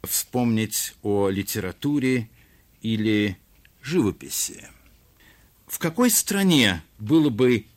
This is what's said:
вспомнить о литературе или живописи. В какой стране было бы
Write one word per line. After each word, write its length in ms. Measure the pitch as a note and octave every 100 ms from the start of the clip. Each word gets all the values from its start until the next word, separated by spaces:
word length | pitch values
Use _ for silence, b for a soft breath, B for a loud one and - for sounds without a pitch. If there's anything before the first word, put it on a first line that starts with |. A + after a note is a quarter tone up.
вспомнить 920 | - - - B2+ A#2+ A2 G#2+ - - -
о 260 | G#2 G2+ G2
литературе 1000 | G2 F#2+ A2 F#2 - C#3+ D3 C3 B2+ A2 b b b b _
или 560 | A2+ A2 G#2+ G#2+ G#2 F#2+ _ _ _ _
живописи. 840 | C3 F3 A2 D#2+ C2+ - - - - - _ _ _ _ b b b _ _
В 120 | -
какой 300 | E3+ E3 B3
стране 760 | - - G3+ F#3+ D#3 A2 F2 - _
было 300 | G#2+ D#3+ D3
бы 380 | A2 B2+ A#2+ -